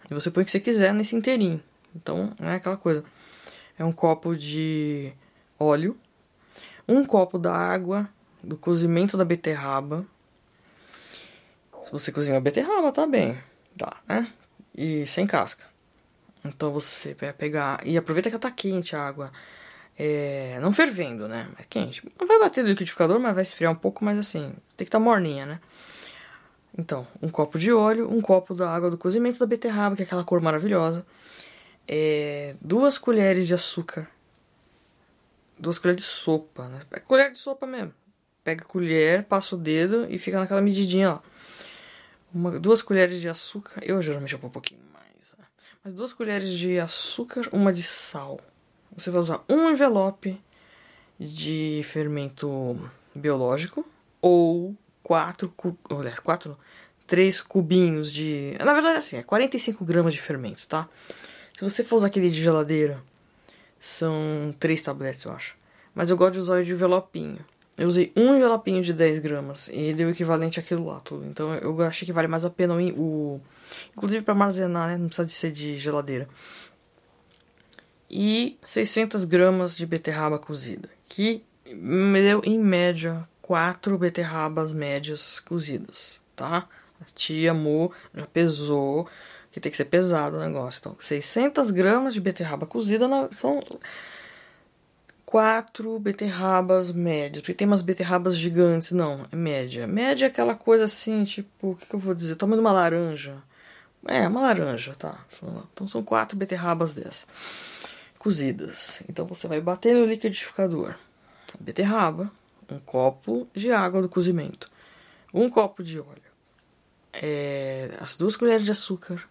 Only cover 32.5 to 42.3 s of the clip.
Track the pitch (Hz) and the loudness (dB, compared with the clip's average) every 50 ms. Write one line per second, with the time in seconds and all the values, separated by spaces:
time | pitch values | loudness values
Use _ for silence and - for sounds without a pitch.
32.5 | 139 - - 151 180 226 269 285 269 - - - 233 214 196 196 185 185 185 165 | -12 -12 -4 0 2 4 4 4 4 2 2 2 4 6 6 6 4 4 4 2
33.5 | 180 175 - - - - 165 - - 160 160 - _ _ _ _ _ _ _ _ | 2 2 0 -4 -6 -6 -8 -8 -10 -12 -12 -12 _ _ _ _ _ _ _ _
34.5 | _ _ _ _ _ _ _ _ _ _ _ _ _ _ _ _ _ _ _ _ | _ _ _ _ _ _ _ _ _ _ _ _ _ _ _ _ _ _ _ _
35.5 | _ - 143 160 170 - - 180 180 180 - - - - - - 156 156 156 - | _ -8 -6 -6 -4 0 2 2 2 2 0 -2 -4 -2 0 0 0 0 -2 -6
36.5 | _ - 123 127 127 131 - - - - - - 262 262 277 277 262 - - 277 | _ -16 -14 -14 -14 -16 -16 -14 -14 -14 0 4 6 6 6 4 0 -6 -10 -10
37.5 | 269 269 285 262 254 247 196 165 - _ _ _ _ _ _ _ _ _ _ 160 | -10 -8 -10 -10 -10 -10 -10 -10 -12 _ _ _ _ _ _ _ _ _ _ -6
38.5 | 160 160 - - - 185 175 170 160 160 156 156 170 196 208 - 202 196 196 - | -6 -6 -8 -8 -6 -4 -2 2 4 4 6 6 4 2 2 0 0 0 0 -2
39.5 | - 180 165 156 156 160 165 185 214 233 233 - - 185 - 190 185 190 190 185 | -6 -6 -2 0 2 2 2 2 2 0 -2 -2 -6 -6 -6 -4 -2 -2 0 0
40.5 | 196 196 196 208 196 190 202 180 180 190 196 185 156 - - - _ - - - | 2 2 4 4 4 2 0 2 2 4 4 2 2 -2 -6 -16 _ -20 -20 -20
41.5 | - - - - - - - - - - - - _ _ _ _ | -20 -20 -20 -20 -20 -20 -20 -20 -20 -20 -20 -20 _ _ _ _